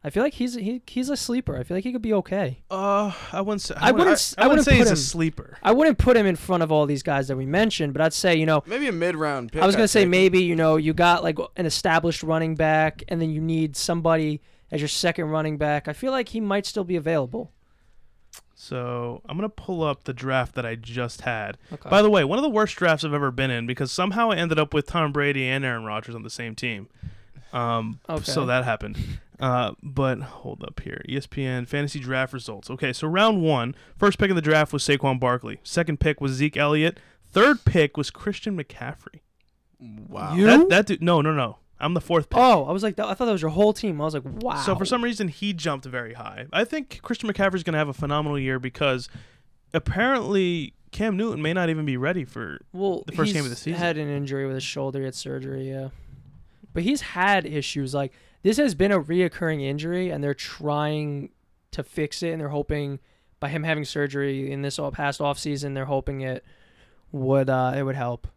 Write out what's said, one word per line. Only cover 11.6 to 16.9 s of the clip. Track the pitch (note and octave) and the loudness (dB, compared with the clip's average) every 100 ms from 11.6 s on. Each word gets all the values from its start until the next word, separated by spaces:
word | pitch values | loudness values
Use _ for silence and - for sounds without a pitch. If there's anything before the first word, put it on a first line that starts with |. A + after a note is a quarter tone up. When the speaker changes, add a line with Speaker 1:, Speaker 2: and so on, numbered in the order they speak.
| E3+ | -4
Speaker 1:
established | - F#3+ E3 E3 D#3+ | 0 2 2 2 -2
running | D#3+ D#3+ D#3+ D#3+ | 0 0 0 0
back, | D#3 D#3 D#3 - - | 2 4 2 -2 -6
and | E3+ | -2
then | D#3+ | -2
you | D#3 | -2
need | D#3+ D#3+ D#3+ C#3 | -2 0 -2 -2
somebody | - E3+ D#3+ D#3+ D#3 D3 _ _ _ | -2 0 2 2 0 -4 _ _ _
as | D3 | -6
your | D3 | -4
second | - F3+ E3 D#3 | 0 0 0 -2
running | D#3 D#3 D3+ | -2 -2 -2
back. | D3+ D3 - | 0 0 -4
I | |
feel | D3+ C4 | -6 -4
like | C4+ A#3+ | -2 -4
he | A3 | -4
might | G#3 G3+ G3 | 0 -2 -2
still | A3 | -6
be | F3 | -2